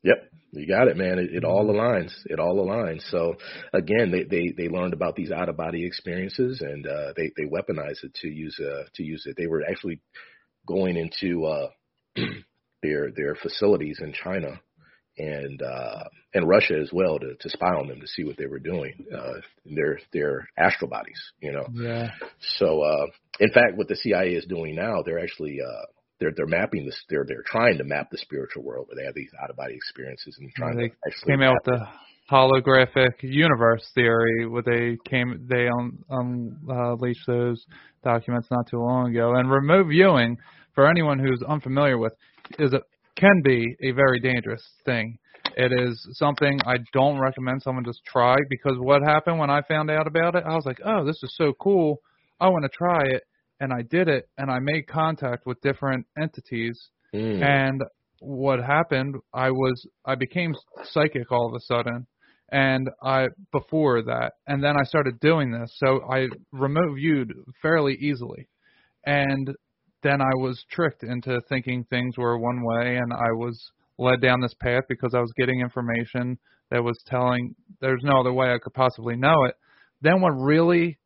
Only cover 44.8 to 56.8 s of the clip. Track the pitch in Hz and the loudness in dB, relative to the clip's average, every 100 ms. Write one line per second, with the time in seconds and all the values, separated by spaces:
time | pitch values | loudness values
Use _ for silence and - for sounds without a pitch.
44.8 | - 120 113 117 _ - - - 127 123 | -4 -2 -4 -10 _ -8 -8 0 2 2
45.8 | 123 113 - - 147 139 143 139 123 127 | 0 -4 -12 -2 0 2 2 2 0 -2
46.8 | 117 135 135 143 135 131 127 131 135 131 | -2 2 2 2 -2 -2 -4 -4 -4 -6
47.8 | 120 117 - 131 123 131 139 131 143 127 | -6 -10 -4 2 4 4 2 -2 -2 -2
48.8 | 127 143 147 151 175 165 147 143 139 156 | 4 4 6 2 2 0 2 0 0 -2
49.8 | 151 156 156 160 165 175 160 165 139 127 | 0 0 0 0 2 0 0 -2 -2 -6
50.8 | - 214 143 160 127 - 151 - 190 196 | -2 0 0 -4 -10 0 0 2 2 4
51.8 | 156 147 _ _ _ _ 185 180 139 - | 2 0 _ _ _ _ 2 2 -2 -2
52.8 | 175 170 135 131 - _ _ _ 139 123 | 0 2 2 0 -4 _ _ _ -6 -4
53.8 | 117 170 175 135 - - 139 127 135 156 | -2 0 2 0 -2 -10 -4 -2 -2 -4
54.8 | 143 160 160 156 135 120 - 120 139 135 | -4 -2 -2 -2 -4 -6 -6 -4 -2 -2
55.8 | 139 131 113 - 156 - - 120 117 117 | -2 -4 -6 -6 -6 -8 -10 -4 -4 -6